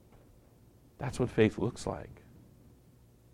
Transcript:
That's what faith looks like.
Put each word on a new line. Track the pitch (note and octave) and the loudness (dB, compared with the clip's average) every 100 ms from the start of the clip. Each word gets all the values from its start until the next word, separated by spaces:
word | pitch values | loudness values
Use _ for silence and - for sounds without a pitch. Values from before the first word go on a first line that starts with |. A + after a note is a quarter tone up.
| - - - - - - - - - - | -20 -20 -20 -20 -20 -20 -20 -20 -20 -8
That's | C3+ - | -6 -2
what | B2 | 0
faith | - A2 - | 6 4 4
looks | G#2+ - - | -4 -4 -6
like. | - - - - - - - - - - - - - - | -6 -10 -18 -20 -20 -20 -20 -20 -20 -20 -20 -20 -20 -20